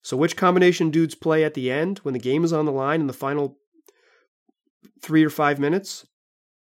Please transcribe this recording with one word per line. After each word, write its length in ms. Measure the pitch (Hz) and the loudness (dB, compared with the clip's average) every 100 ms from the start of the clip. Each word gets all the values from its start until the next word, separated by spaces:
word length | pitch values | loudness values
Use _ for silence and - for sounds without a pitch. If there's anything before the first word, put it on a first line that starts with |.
So 140 | - 135 | -6 -2
which 220 | 165 - | -2 2
combination 540 | 180 185 180 175 160 | 2 6 4 4 0
dudes 220 | 156 160 | 2 0
play 300 | - 165 156 | -2 -2 0
at 100 | 156 | 0
the 160 | 147 127 | -2 -4
end 300 | 135 175 196 | -2 -4 -4
when 140 | 143 | -6
the 60 | 127 | -4
game 240 | 123 147 | -2 0
is 100 | 170 | 0
on 120 | 160 151 | 0 -2
the 60 | |
line 300 | 139 135 165 | -2 0 0
in 60 | 143 | -2
the 60 | |
final 460 | 123 139 147 139 139 _ _ _ _ _ _ _ _ _ _ _ _ - _ | -4 -4 -2 -4 _ _ _ _ _ _ _ _ _ _ _ _ _ -20 _
three 220 | - 156 | 0 2
or 60 | 156 | 4
five 300 | 151 147 143 | 2 0 2
minutes, 480 | 143 185 196 - _ _ _ _ _ _ _ | 0 0 -4 -16 _ _ _ _ _ _ _